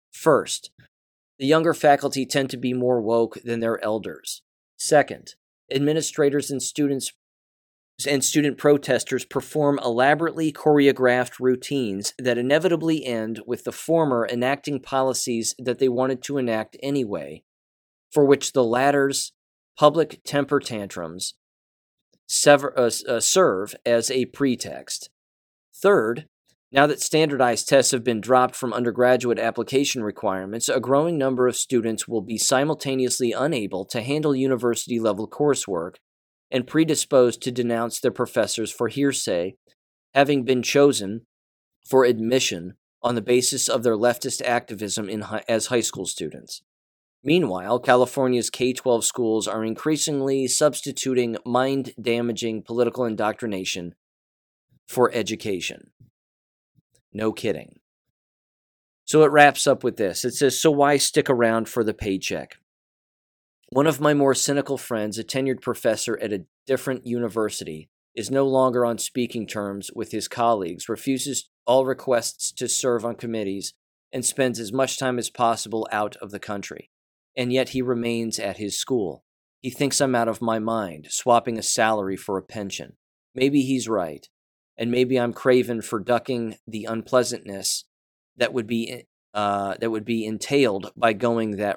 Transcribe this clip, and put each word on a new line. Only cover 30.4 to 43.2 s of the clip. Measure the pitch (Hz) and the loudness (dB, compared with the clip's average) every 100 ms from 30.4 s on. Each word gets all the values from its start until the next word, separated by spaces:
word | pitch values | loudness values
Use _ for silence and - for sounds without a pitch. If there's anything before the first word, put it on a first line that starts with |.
| 95 113 139 | -4 -6 -2
a | 127 | -2
growing | 117 143 165 160 | 2 2 2 0
number | 135 127 123 | 0 2 0
of | - | 0
students | - 120 113 110 - | 0 0 0 -4 -4
will | 113 | -6
be | 98 110 | -4 -4
simultaneously | - 131 147 147 139 131 127 - 120 | 0 2 0 -2 -4 -2 -2 0 -2
unable | 107 143 135 101 95 98 | 0 -2 -2 -4 -6 -6
to | 120 | -6
handle | 117 151 151 135 | -4 -2 0 0
university-level | 135 123 120 110 - 117 110 98 107 | 0 2 0 -2 -2 -2 0 -2 -4
coursework | - 147 131 - 87 87 - _ _ _ _ _ | -2 0 0 -2 -6 -6 -12 _ _ _ _ _
and | 127 123 | -4 0
predisposed | 156 160 143 - 135 123 - | 2 2 0 2 4 4 2
to | 135 | -4
denounce | 123 120 117 117 - | -2 -2 -2 -4 -2
their | 127 | -2
professors | 117 120 120 104 - 104 | -2 -2 -2 -2 -2 -6
for | - 113 | -4 -4
hearsay, | 131 143 131 - 87 92 - _ _ _ _ _ | 0 -2 -2 -2 -2 -4 -8 _ _ _ _ _
having | 135 143 139 123 | 2 4 2 2
been | 127 | 0
chosen | 113 143 143 131 98 113 - _ _ _ _ _ | 2 4 4 4 -4 -8 -12 _ _ _ _ _
for | - 131 123 | 2 4 6
admission | 113 113 131 - 92 90 - _ _ | 4 2 2 0 -4 -10 -16 _ _
on | 120 | -4
the | 120 | -2